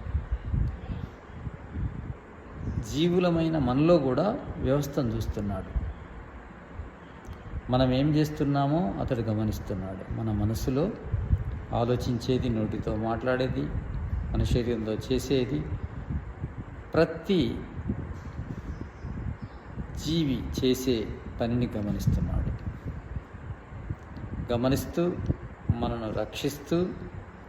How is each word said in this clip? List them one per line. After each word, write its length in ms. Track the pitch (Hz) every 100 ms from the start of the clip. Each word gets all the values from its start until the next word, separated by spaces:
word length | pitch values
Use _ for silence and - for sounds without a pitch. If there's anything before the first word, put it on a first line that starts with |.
| - - - - - - - - - - - - - - - - - - - - - - - - - - - - -
జీవులమైన 680 | 131 175 180 180 165 160 160
మనలో 400 | 123 131 160 175
కూడా 420 | 135 127 196 262 - -
వ్యవస్థను 500 | 127 143 143 160 120
చూస్తున్నాడు. 720 | 113 - 110 101 95 87 - - - - - - - - - - - - - - - - - - - -
మనం 220 | 127 127
ఏం 220 | 127 151 151
చేస్తున్నామో 800 | 151 - 143 139 139 160 196 160
అతడు 220 | 123 120
గమనిస్తున్నాడు. 920 | 110 107 110 - - 95 95 95 -
మన 180 | 117 110
మనసులో 600 | 104 104 110 - 131 196 - - - - - - - -
ఆలోచించేది, 760 | 113 120 123 - 117 - 127 123
నోటితో 460 | 110 107 107 113 110
మాట్లాడేది, 680 | 113 113 127 127 131 127 151 - - - - - -
మన 100 | 113
శరీరంలో 500 | 113 123 117 113 107
చేసేది, 680 | 107 - 127 - 139 120 147 151 - - - - - - - - - - - -
ప్రతి 640 | 151 160 - - 185 117 - - - - - - - - - - - - - - - - - - - - - - - - - 147
జీవి 380 | 165 147 117 - - 131
చేసే 420 | 127 - 113 101 - - -
పనిని 260 | 117 123 117
గమనిస్తున్నాడు. 840 | 110 101 98 - - - - - - - - - - - - - - - - - - - - - - - - -
గమనిస్తూ, 600 | 117 127 135 - 175 175 - - - - - - 120
మనను 380 | 120 117 110
రక్షిస్తూ, 760 | 104 107 - 143 - - 165 185 - - - - -